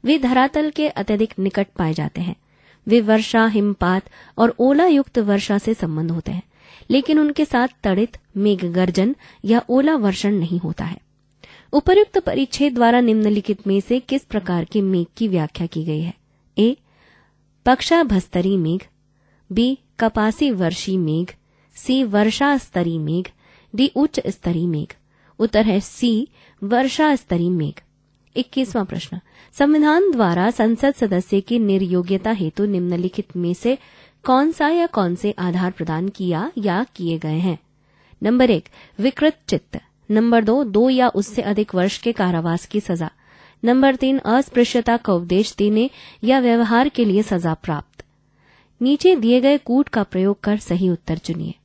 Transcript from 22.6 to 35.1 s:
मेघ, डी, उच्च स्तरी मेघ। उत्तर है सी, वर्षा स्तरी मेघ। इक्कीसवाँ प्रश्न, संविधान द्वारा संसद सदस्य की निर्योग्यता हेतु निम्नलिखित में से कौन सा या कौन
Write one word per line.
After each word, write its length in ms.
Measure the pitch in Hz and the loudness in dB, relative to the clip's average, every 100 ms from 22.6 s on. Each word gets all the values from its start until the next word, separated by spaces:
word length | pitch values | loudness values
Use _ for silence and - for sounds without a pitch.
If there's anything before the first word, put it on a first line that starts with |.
| - 185 170 165 | -2 -4 -4 -4
मेघ, 260 | 151 170 180 _ _ _ _ | -4 -4 -6 _ _ _ _
डी, 180 | 208 277 - | -2 -2 0
उच्च 240 | 302 - - | -2 -2 -8
स्तरी 380 | - 175 170 175 | -6 -4 -2 -2
मेघ। 200 | 151 - - _ _ _ _ | -4 -8 -14 _ _ _ _
उत्तर 260 | 220 214 220 | 0 2 2
है 140 | 202 | 0
सी, 480 | - - 247 220 269 _ _ _ | -4 -4 0 0 -4 _ _ _
वर्षा 540 | 196 240 262 - 311 277 | -2 0 0 0 0 0
स्तरी 340 | - 175 175 | -2 -2 0
मेघ। 240 | 180 147 - _ _ _ _ _ - | -2 -4 -8 _ _ _ _ _ -8
इक्कीसवाँ 480 | 254 - 247 220 190 | -6 -4 -4 -4 -6
प्रश्न, 340 | 175 - 180 _ _ - | -8 -10 -16 _ _ -16
संविधान 560 | - 285 302 302 320 392 | 0 2 4 4 4 2
द्वारा 380 | 269 196 170 196 | 2 2 2 0
संसद 420 | 240 220 226 277 | 2 0 2 0
सदस्य 460 | 277 214 185 - 196 | 0 0 -2 0 -2
की 160 | 196 240 | 0 -2
निर्योग्यता 720 | 208 190 185 180 175 190 185 | 2 0 0 -2 0 -2 -2
हेतु 320 | 220 160 - 208 | -2 -4 -2 -2
निम्नलिखित 720 | 190 175 175 180 - 196 180 | 0 -2 -2 -4 -6 -8 -6
में 160 | 175 | -4
से 240 | 185 233 269 - - - _ - | -2 -2 -4 -6 -20 -20 _ 0
कौन 260 | 262 302 | 2 2
सा 180 | 330 302 | 0 0
या 160 | 339 339 | 0 0
कौन 280 | - 180 | 0 -2